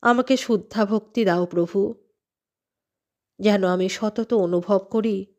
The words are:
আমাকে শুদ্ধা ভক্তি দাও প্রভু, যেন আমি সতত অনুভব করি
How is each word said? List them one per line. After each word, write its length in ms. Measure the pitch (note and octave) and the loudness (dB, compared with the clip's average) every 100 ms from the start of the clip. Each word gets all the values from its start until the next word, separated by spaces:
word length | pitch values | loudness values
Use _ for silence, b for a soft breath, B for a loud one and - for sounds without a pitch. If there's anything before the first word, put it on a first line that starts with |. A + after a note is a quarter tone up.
আমাকে 340 | A#3 A#3+ B3 C4 | 2 0 2 0
শুদ্ধা 500 | - A3 - A3 G#3 | 0 -2 -2 -2 0
ভক্তি 380 | G#3+ - - | 0 -4 -2
দাও 220 | G#3 F3 F3 | 0 2 0
প্রভু, 480 | F3 E3+ G3 G3+ A#3 _ _ _ _ _ _ _ _ _ _ _ _ _ _ | -2 -2 0 -4 -4 _ _ _ _ _ _ _ _ _ _ _ _ _ _
যেন 260 | G3+ G3+ | 0 2
আমি 240 | F#3 F#3 F#3 | 2 0 0
সতত 460 | - G#3+ G#3 A3+ | -2 -6 -4 -2
অনুভব 440 | A#3 F3 F3 F3 G3 | 0 2 0 2 0
করি 480 | F#3+ A3+ A3 G3 G3 | 0 -2 -2 -4 -6